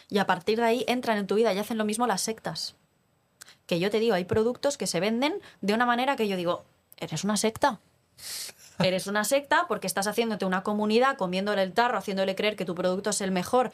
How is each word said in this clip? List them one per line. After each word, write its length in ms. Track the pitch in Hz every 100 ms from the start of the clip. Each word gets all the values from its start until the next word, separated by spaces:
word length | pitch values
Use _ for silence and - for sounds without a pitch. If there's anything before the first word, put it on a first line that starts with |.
| -
y 100 | 196
a 80 | 190
partir 320 | 175 214 220
de 60 | 226
ahí 180 | 247 -
entran 300 | 247 240 208
en 80 | 196
tu 80 |
vida 180 | 208 226
y 60 | 190
hacen 200 | 208 226
lo 60 |
mismo 220 | 214 214 240
las 140 | 185
sectas. 560 | - 220 170 160 - - _ _ _ _ _ _ - - -
Que 140 | 175
yo 100 | 196
te 80 | 214
digo, 140 | 226
hay 100 | 180
productos 520 | 180 220 220 247 277 285
que 80 | 190
se 140 | 165
venden 400 | 208 233 285 392 - -
de 120 | 196
una 100 | 226 247
manera 280 | 240 262
que 140 | 262 208
yo 80 | 185
digo, 280 | 170 175 - _ _ -
"Eres 280 | 170 160
una 120 | 196 208
secta". 440 | 214 - 285 208 _ _ _ _ - - - - - -
Eres 280 | 185 185 190
una 180 | 208
secta 400 | 208 - 185 311 349
porque 180 | 196 185
estás 200 | 196 196
haciéndote 380 | 208 226 208
una 180 | 190 185
comunidad, 540 | 208 208 214 220 269 269
comiéndole 460 | 180 185 202 196
el 100 | 190
tarro, 240 | 185 240 208
haciéndole 380 | 208 196 190
creer 220 | 190 214 214
que 100 | 185
tu 80 |
producto 340 | 175 185 185 214
es 100 | 196
el 80 | 190
mejor 420 | 185 180 247 214